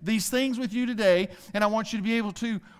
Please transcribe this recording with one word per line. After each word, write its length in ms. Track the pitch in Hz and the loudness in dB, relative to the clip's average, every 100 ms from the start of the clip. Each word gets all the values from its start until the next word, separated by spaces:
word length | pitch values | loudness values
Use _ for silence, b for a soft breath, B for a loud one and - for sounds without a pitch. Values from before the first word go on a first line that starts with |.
these 260 | 160 220 - | -2 -2 0
things 300 | 254 269 240 | 0 0 -2
with 160 | 247 | -4
you 140 | 220 247 | -2 -2
today, 420 | 226 202 180 190 B B | 2 4 4 2 B B
and 100 | 208 | 0
I 40 | 208 | 0
want 260 | 220 220 | 0 -2
you 60 | 220 | -2
to 40 | |
be 100 | 202 | 0
able 180 | 233 208 | 0 0
to 260 | 185 233 208 B B | -4 -4 -4 B B